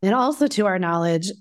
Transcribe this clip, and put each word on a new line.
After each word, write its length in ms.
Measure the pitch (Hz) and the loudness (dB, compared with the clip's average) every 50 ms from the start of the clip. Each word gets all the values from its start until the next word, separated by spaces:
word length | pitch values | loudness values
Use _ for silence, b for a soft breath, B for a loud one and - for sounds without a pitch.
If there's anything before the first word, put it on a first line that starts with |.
And 120 | - 196 220 | -2 0 2
also 340 | 262 247 277 294 - 285 | 2 2 0 0 0 0
to 180 | 277 - 208 208 | 0 0 0 0
our 140 | 202 185 185 | 0 0 0
knowledge, 500 | 180 170 170 170 170 170 165 165 165 196 - - | 0 0 0 0 0 0 0 0 -2 -4 -10 -10